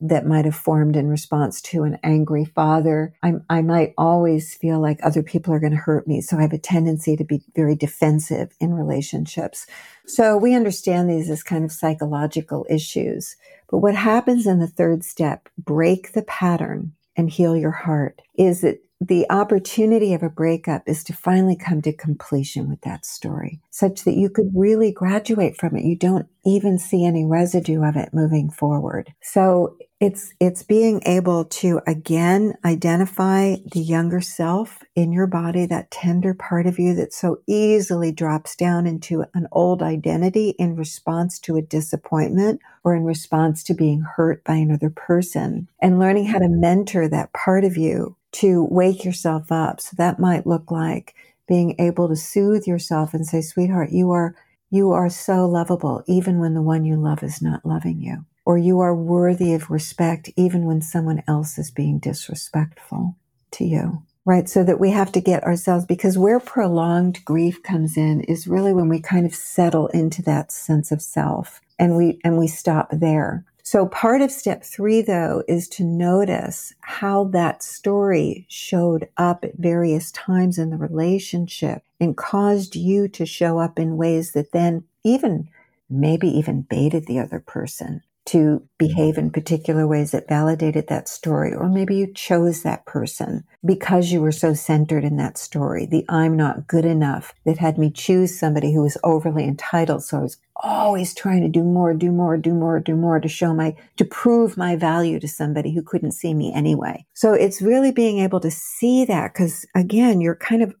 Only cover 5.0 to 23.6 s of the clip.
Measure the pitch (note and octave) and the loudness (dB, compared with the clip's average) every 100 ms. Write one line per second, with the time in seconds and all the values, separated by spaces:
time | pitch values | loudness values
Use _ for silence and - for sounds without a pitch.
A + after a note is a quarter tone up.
5 | D#3 D#3 D3+ E3+ E3+ D#3 D3+ D3+ - D3+ | 0 0 -2 -4 -2 0 0 0 0 -2
6 | - D3 - E3 D3+ D#3 - F3 D#3+ D#3+ | 0 -4 -2 0 0 -2 -2 0 2 0
7 | D#3+ D3+ D#3+ C#3+ - - D3+ D3+ D3+ - | 0 -2 -2 -4 -4 0 2 2 -2 0
8 | D3+ D3+ D#3 D3+ E3+ - E3 E3+ D3+ C3+ | 2 2 0 -4 -6 -4 -4 -2 -2 -4
9 | C#3+ D#3+ D#3 - E3+ - - - - - | -4 -6 -6 -6 -8 -10 -18 -20 -20 -20
10 | - - A3 G#3 A#3+ B3 G#3+ F#3 - F3 | -6 2 4 4 4 4 2 -2 -2 0
11 | F3+ E3 E3 D#3 - E3 D#3+ D#3+ D#3+ D#3 | 2 0 -2 -6 -4 -4 -4 -2 -4 -2
12 | D3 D3 D3+ D#3+ D#3 D3 - D#3 D#3 - | -4 -2 -4 -4 -6 -6 -2 -2 -2 -4
13 | - - - - _ - _ F3+ G3+ G3+ | -4 -6 -10 -16 _ -20 _ 0 2 2
14 | A3 A3+ A#3+ A#3+ G#3 F3+ E3 - E3+ E3 | 2 2 2 2 2 2 0 0 2 0
15 | - - D3+ - _ - - D3+ E3 F#3 | -4 -4 -4 -4 _ -12 -4 2 2 2
16 | - A3 G#3 - F3+ E3+ - - D#3+ - | -2 -6 -6 -2 0 0 -2 -8 -10 -14
17 | _ - E3 D#3 E3+ E3 D#3 E3 E3+ D3+ | _ -2 -2 2 2 2 0 -2 -2 -2
18 | C#3 - _ - F#3 F3+ D#3+ - _ - | -2 -6 _ 2 2 4 0 -2 _ -8
19 | F3+ F3 - F#3+ G3+ G3 F#3+ - A3 A3+ | 0 2 2 2 2 0 0 0 2 4
20 | G#3 E3+ E3 D#3+ E3 E3 E3 D3 - D#3 | 2 0 -2 -2 0 0 -2 -4 -4 -6
21 | - F3 - F#3 F#3 E3+ - D#3 D3+ D#3 | -6 -6 0 2 2 0 -2 -2 -2 -4
22 | D#3 D3 - C#3+ C#3+ - C#3 C#3+ - - | -4 -4 -2 -4 -2 -6 -6 -6 -8 -10
23 | - - - - - D#3 | -12 -12 -10 -8 -10 -12